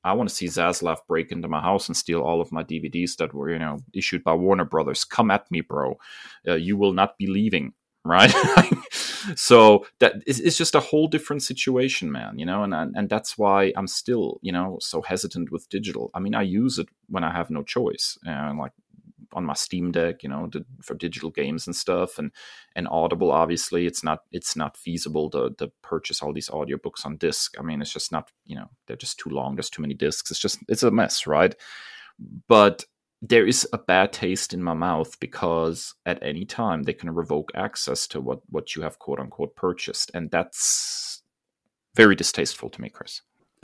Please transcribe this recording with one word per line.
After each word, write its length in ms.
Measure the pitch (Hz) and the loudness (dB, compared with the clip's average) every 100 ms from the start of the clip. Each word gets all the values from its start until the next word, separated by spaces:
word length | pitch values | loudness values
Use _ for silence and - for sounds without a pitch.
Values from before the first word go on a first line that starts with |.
I 100 | 90 | -2
wanna 160 | 107 110 | 0 -2
see 160 | - 87 | -4 -4
Zaslav 520 | 87 87 87 85 78 - | 0 0 0 -2 -4 -2
break 240 | 82 80 | -2 -2
into 160 | 85 82 | -6 -6
my 140 | 76 | -2
house 260 | 87 95 - | 0 0 -2
and 100 | 82 | -6
steal 260 | - 82 | -2 -2
all 180 | 73 85 | 0 0
of 100 | 82 | -2
my 140 | 80 | -6
D 160 | 80 80 | -6 -8
V 80 | 76 | -6
Ds 260 | 87 87 - | -4 -4 -4
that 160 | 82 | -6
were, 160 | 71 73 | -6 -6
you 120 | 82 | -4
know, 180 | 78 71 - | -6 -8 -10
issued 300 | 95 - 87 | -8 -4 -2
by 100 | 85 | 0
Warner 300 | 82 92 95 | 2 4 2
Brothers. 400 | 78 80 71 - | 2 0 0 -4
Come 260 | - - 110 | -2 0 2
at 180 | 98 - | 2 -2
me, 80 | 82 | -6
bro. 380 | - 73 65 - - - - - - | -4 -4 -4 -4 -14 -20 -20 -8 -2
Uh, 60 | |
you 220 | 82 87 101 | 0 0 2
will 180 | 101 | 4
not 220 | 92 101 - | 4 2 0
be 120 | 95 | -2
leaving, 460 | 95 107 87 69 - _ _ | 0 2 0 -2 -10 _ _
right? 300 | 82 90 220 - | 4 8 8 8
<laughs> 40 | - 403 - - - - - - 202 | 6 6 6 2 -4 -8 -8 -8 -8
So 500 | - - 120 110 104 - - | -4 8 12 12 10 4 4
that 160 | 120 - - | 4 4 -2
is, 140 | 123 | 0
it's 160 | 170 - | 2 2
just 200 | 165 151 | 2 2
a 40 | |
whole 280 | - 151 156 | 4 2 2
different 340 | 156 - 147 | 0 -2 -4
situation, 680 | - 127 135 127 131 - 80 | -4 -4 0 2 0 -2 -4
man, 280 | 67 53 58 | -6 -8 -6
you 80 | 85 | -4
know, 160 | 101 | -2
and, 100 | 101 | -2
and, 240 | 80 80 92 | -2 -4 -4
and 140 | 101 | -2
that's 260 | 107 - - | -2 -4 0
why 360 | 101 98 95 98 | 4 6 4 2
I'm 120 | 95 | -4
still, 500 | - - 117 80 - | -6 -2 -2 -2 -6
you 100 | 95 | -4
know, 260 | 87 92 87 | -4 -4 -6
so 220 | - 80 | -6 -6
hesitant 480 | - 90 90 87 76 | -4 -4 -4 -6 -6
with 180 | 80 - | -8 -6
digital. 420 | 98 104 - 58 | -8 -6 -8 -8
I 60 | 87 | -6
mean, 140 | 98 | -4
I 80 | 110 | -2
use 360 | 98 101 127 - | 0 0 0 -2
it 100 | - _ - | -6 _ -10
when 160 | 92 | -4
I 80 | 80 | -2
have 180 | 87 82 | -2 -4
no 120 | 76 | -6
choice, 540 | - 123 107 - - - | -4 -2 -2 -2 -6 -8
and, 340 | 85 71 73 73 | -10 -6 -6 -6
like, 140 | 67 - _ _ - - - 90 | -10 -14 _ _ -20 -20 -12 -8
on 80 | 80 | -6
my 80 | |
Steam 380 | 69 - 90 87 | -6 -6 -4 -2
Deck, 300 | 85 85 82 | 0 0 -2
you 60 | 71 | -8
know, 200 | 71 87 | -8 -8
the, 140 | 73 - 65 | -10 -12 -16
for 120 | - | -14
digital 360 | - 85 - 80 | -8 -8 -8 -8
games 360 | 73 71 80 - | -4 -4 -4 -6
and 80 | |
stuff. 440 | 87 - 87 92 - | -6 -2 -2 -2 -6
And, 140 | 76 - - - - | -10 -12 -20 -20 -14
and 140 | 87 82 | -10 -4
Audible, 400 | 82 82 87 85 | 0 0 0 2
obviously, 560 | 76 82 85 - 87 87 | 2 2 0 -2 -2 -2
it's 160 | - | -2
not, 160 | 78 78 _ | -4 -6 _
it's 240 | 87 - 78 | -10 -6 -6
not 200 | 73 - | -6 -8
feasible 540 | 87 82 - 76 76 | -8 -6 -4 -4 -2
to, 200 | 71 64 - | -2 -4 -4
to 120 | 71 - | -10 -12
purchase 400 | - 80 - - | -8 -8 -6 -8
all 120 | 76 | -6
these 160 | 76 - | -8 -8
audiobooks 560 | 76 71 71 - - 71 | -6 -6 -6 -8 -10 -12
on 100 | 76 | -4
disc. 380 | 82 - - - | -4 -2 -6 -8
I 40 | |
mean, 180 | 80 73 | -8 -6
it's 120 | - | -8
just 200 | - - | -8 -6
not, 180 | 78 - _ | -6 -8 _
you 120 | - 69 | -16 -16
know, 120 | - _ - | -16 _ -16
they're 100 | 67 | -12
just 220 | - - | -10 -10
too 120 | - | -8
long. 240 | 67 67 | -6 -4
There's 160 | 69 - | -6 -8
too 100 | - | -8
many 140 | 73 | -8
discs. 360 | 69 73 - - | -2 -2 -2 -6
It's 100 | 87 | -4
just, 180 | 98 - - | -4 -4 -4
it's 140 | 113 | 0
a 80 | 120 | 2
mess, 360 | 107 - - - | 4 2 -2 0
right? 280 | 73 90 - - - - - - - - - - | 4 4 2 -16 -20 -18 -20 -20 -20 -18 -10 6
But 360 | 110 101 - - _ _ _ | 8 8 6 -6 _ _ _
there 240 | 107 117 101 | 4 6 6
is 200 | 123 - | 4 0
a 60 | 113 | -2
bad 340 | - 92 98 | 4 4 4
taste 400 | - 90 95 - | 0 -4 -2 -4
in 100 | 90 | -6
my 120 | 87 | -4
mouth 440 | 80 87 80 78 - | -2 0 0 -2 -8
because 720 | - - 87 82 82 82 - - | -12 -4 0 0 0 -4 -10 -8
at 180 | - - | -6 -4
any 220 | 73 76 | -6 -8
time 380 | 101 - 110 80 | -8 -4 -2 -2
they 120 | 78 | -4
can 160 | - 85 | -6 -6
revoke 380 | 82 78 76 - | -6 -2 -4 -4
access 520 | - 98 - - 62 - | -6 -6 -6 -6 -6 -6
to 120 | 76 | -6
what, 200 | 64 - - | -6 -8 -8
what 280 | 78 - 78 | -8 -8 -8
you 60 | |
have 160 | 80 - | -10 -10
quote 220 | - 69 | -8 -8
unquote 360 | 65 - 82 - | -8 -8 -10 -4
purchased. 540 | 90 87 - - - | -4 -4 -6 -8 -8
And 160 | 87 80 | -8 -2
that's 920 | 85 - - - - - - - - _ _ _ _ _ _ _ | -2 -2 -2 -2 -2 -4 -8 -10 -12 _ _ _ _ _ _ _
very 220 | - 107 87 | 8 8 8
distasteful 540 | - - - - 58 | 0 -2 -4 -6 -12
to 100 | - | -14
me, 100 | 58 | -14
Chris. 320 | - - - - _ _ _ | -16 -16 -18 -20 _ _ _